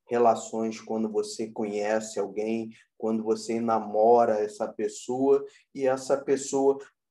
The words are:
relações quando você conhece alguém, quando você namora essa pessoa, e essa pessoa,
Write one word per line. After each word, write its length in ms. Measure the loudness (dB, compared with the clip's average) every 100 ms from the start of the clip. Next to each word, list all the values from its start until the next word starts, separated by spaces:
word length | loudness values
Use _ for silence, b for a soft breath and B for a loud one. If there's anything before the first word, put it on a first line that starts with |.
| -4
relações 720 | 2 4 4 0 -4 -4 -6
quando 300 | -6 -4 -2
você 400 | -2 -4 -6 -8
conhece 680 | -6 -4 -2 0 -2 -2 -6
alguém, 520 | -6 -4 -2 -2 -6 -12 B -6
quando 240 | -2 -2
você 380 | 0 -2 0 -2
namora 800 | 0 0 0 4 6 6 6 2
essa 260 | -2 -4 -8
pessoa, 800 | -4 -6 -6 -6 0 2 2 0 B B -4
e 100 | 0
essa 320 | 0 0 -2
pessoa, 600 | 0 -2 0 0 2 2 -4 _ _